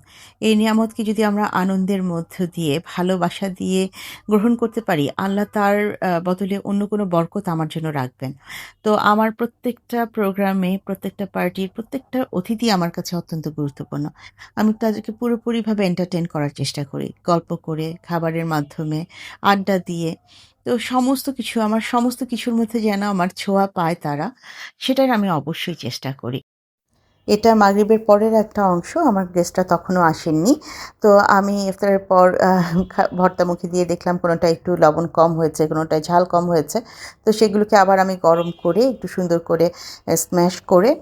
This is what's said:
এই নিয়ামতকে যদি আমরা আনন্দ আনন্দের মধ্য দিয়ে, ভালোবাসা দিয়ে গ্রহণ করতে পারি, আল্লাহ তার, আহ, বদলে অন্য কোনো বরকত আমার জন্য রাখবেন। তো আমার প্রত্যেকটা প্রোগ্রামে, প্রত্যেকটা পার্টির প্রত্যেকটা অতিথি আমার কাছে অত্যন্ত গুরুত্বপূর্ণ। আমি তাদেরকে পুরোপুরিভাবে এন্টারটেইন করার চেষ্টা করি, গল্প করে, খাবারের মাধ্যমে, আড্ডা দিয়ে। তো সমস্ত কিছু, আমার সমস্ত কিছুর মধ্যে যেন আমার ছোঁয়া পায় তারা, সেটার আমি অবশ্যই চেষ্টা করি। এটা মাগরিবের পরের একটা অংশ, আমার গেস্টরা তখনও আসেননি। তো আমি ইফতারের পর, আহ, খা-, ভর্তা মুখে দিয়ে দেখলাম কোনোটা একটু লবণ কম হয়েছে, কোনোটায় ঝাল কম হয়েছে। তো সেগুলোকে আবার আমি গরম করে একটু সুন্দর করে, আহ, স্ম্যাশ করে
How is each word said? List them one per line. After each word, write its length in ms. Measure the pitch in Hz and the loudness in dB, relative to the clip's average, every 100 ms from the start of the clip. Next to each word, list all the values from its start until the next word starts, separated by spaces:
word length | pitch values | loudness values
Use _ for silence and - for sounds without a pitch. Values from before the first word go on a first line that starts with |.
| - - - _ | -10 -20 -20 _
এই 160 | 214 214 | 0 2
নিয়ামতকে 480 | 220 214 226 220 | 2 2 0 -2
যদি 200 | 214 214 | -4 0
আমরা 200 | 214 202 | 0 0
আনন্দ 260 | 208 - 185 | -2 0 0
আনন্দের 300 | 190 185 202 | 0 0 -2
মধ্য 440 | 185 170 170 - 180 | -2 -4 -8 -6 -6
দিয়ে, 340 | 175 160 143 - | -2 -2 -2 -4
ভালোবাসা 640 | - 180 185 175 - 196 | -4 -2 0 -2 -4 -8
দিয়ে 400 | 185 185 190 190 - - - - | -6 -2 -2 -2 -6 -18 -16 -2
গ্রহণ 260 | 208 220 233 | 2 2 2
করতে 240 | 226 233 | 0 -4
পারি, 300 | 220 170 143 - | -2 0 0 -2
আল্লাহ 280 | 196 196 208 | -4 -2 -2
তার, 440 | 214 202 208 208 - | 0 0 2 -2 -2
আহ, 200 | 185 170 | -2 -2
বদলে 340 | 180 180 196 196 | -2 -4 -4 -6
অন্য 280 | - 202 202 | -4 -4 -2
কোনো 200 | 208 202 | -4 0
বরকত 420 | 170 165 208 190 | 0 -2 -4 -4
আমার 200 | 165 156 | -4 -4
জন্য 200 | 165 160 | -6 -6
রাখবেন। 440 | 147 127 - 131 139 - - - _ | -4 -6 -8 -10 -10 -16 -18 -18 _
তো 120 | 220 | 0
আমার 380 | 214 - 208 220 | 2 2 2 0
প্রত্যেকটা 720 | 220 240 - 247 240 _ 240 233 | -2 -8 -6 -8 -8 _ -6 -4
প্রোগ্রামে, 720 | 226 196 196 196 190 185 196 | -2 -2 0 0 0 0 -2
প্রত্যেকটা 420 | - 190 196 - 196 | -6 -8 -8 -10 -8
পার্টির 380 | 190 180 180 190 | -4 -4 -4 -8
প্রত্যেকটা 500 | - 220 269 - 254 262 | -8 -10 -12 -6 -6 -4
অতিথি 380 | - 180 226 233 | -6 -6 -2 0
আমার 200 | 190 170 | 0 0
কাছে 260 | 175 175 175 | -4 -8 -8
অত্যন্ত 320 | - 160 151 | -8 -8 -8
গুরুত্বপূর্ণ। 600 | 151 147 139 139 147 147 - - _ - - | -6 -6 -8 -10 -8 -8 -10 -20 _ -14 -2
আমি 160 | 214 | 0
তাদেরকে 400 | 214 226 214 - | 0 -2 -4 -8
পুরোপুরিভাবে 760 | 214 240 233 240 233 220 208 196 | -6 -4 -4 -4 -4 -2 -2 0
এন্টারটেইন 380 | 175 180 180 | -2 -4 -4
করার 260 | 170 156 143 - | -4 -4 -6 -4
চেষ্টা 280 | 139 - | -6 -6
করি, 280 | 143 143 135 - - | -8 -8 -10 -8 -2
গল্প 300 | 170 - 170 | -2 -2 -8
করে, 380 | - 156 160 170 - | -6 -6 -8 -10 -8
খাবারের 380 | 170 165 165 165 | -4 -2 -4 -2
মাধ্যমে, 580 | 156 147 - 156 151 165 - - - | -4 -4 -6 -6 -6 -8 -14 -20 -4
আড্ডা 360 | 202 196 190 190 | 0 0 0 -2
দিয়ে। 380 | 180 170 165 - _ - - _ | -2 -6 -6 -6 _ -20 -20 _
তো 140 | - 240 | -4 -4
সমস্ত 520 | - 254 254 269 - | -2 0 0 0 -4
কিছু, 300 | 269 220 233 | -8 -6 -2
আমার 200 | 214 220 | 0 -2
সমস্ত 440 | 214 240 240 240 | -2 -2 -2 -2
কিছুর 300 | 254 220 247 | -6 -6 -2
মধ্যে 260 | 226 226 233 | -2 -2 -2
যেন 220 | 214 196 | -2 -2
আমার 260 | 208 196 180 - | -2 -2 -2 -4
ছোঁয়া 300 | - 196 196 | -2 0 0
পায় 280 | 196 165 | 0 -2
তারা, 380 | 170 156 143 170 - - - - - | -2 -4 -4 -6 -10 -20 -20 -20 -8
সেটার 320 | - 262 262 | -2 0 2
আমি 200 | 226 202 | 2 0
অবশ্যই 440 | 160 139 165 - | -2 -4 -8 -8
চেষ্টা 380 | 160 123 - 135 | -8 -10 -8 -10
করি। 280 | 139 117 135 - _ _ _ _ _ _ _ - | -8 -8 -8 -10 _ _ _ _ _ _ _ -2
এটা 280 | 208 226 | 2 4
মাগরিবের 440 | 220 202 196 208 220 | 6 6 4 2 2
পরের 360 | 220 208 220 | 4 4 6
একটা 320 | 220 214 - 196 | 2 0 0 2
অংশ, 300 | 175 - 320 | 0 -2 0
আমার 300 | 320 196 185 | 2 2 0
গেস্টরা 380 | 180 175 - | -2 -2 -2
তখনও 360 | 185 170 - 185 | 0 0 0 2
আসেননি। 600 | 170 156 - 156 175 302 - - - - | 2 2 0 2 2 2 -2 -18 -18 0
তো 160 | 214 202 | 6 6
আমি 520 | 202 202 202 202 196 | 8 4 4 0 -4
ইফতারের 300 | 185 202 196 | -2 0 0
পর, 420 | 196 185 185 - | 4 6 6 6
আহ, 440 | 190 185 170 170 185 | 4 4 2 0 0
খা-, 280 | - 190 180 | 0 -2 2
ভর্তা 280 | 185 - | 0 2
মুখে 240 | 180 175 180 | -2 -2 -4
দিয়ে 160 | 180 | -2
দেখলাম 340 | 175 175 - 180 | 0 -2 -2 -2
কোনোটা 300 | 175 165 175 | 0 0 2
একটু 280 | 165 - 175 | 0 -2 4
লবণ 300 | 160 151 165 | 4 4 0
কম 260 | - 165 | 2 2
হয়েছে, 340 | 160 160 156 156 | 2 0 0 -2
কোনোটায় 340 | 160 160 160 | 0 0 -2
ঝাল 240 | 156 175 | 2 2
কম 200 | 180 175 | 2 0
হয়েছে। 360 | 175 170 147 220 254 - - - | 2 0 0 -4 -8 -14 -20 -4
তো 80 | - | -2
সেগুলোকে 440 | 220 220 202 208 214 | 2 2 2 4 4
আবার 220 | 190 196 | 6 4
আমি 180 | 190 185 | 2 2
গরম 340 | 165 165 170 170 | 2 2 2 -2
করে 260 | 175 175 262 | 0 2 2
একটু 200 | 220 185 | 0 -6
সুন্দর 300 | - 175 170 | -6 -2 -2
করে, 320 | 170 165 170 - - - - | 0 2 2 0 -12 -12 -2
আহ, 100 | 165 | -2
স্ম্যাশ 440 | - 175 175 - | 0 2 2 0
করে 360 | - 185 214 311 | 2 4 4 2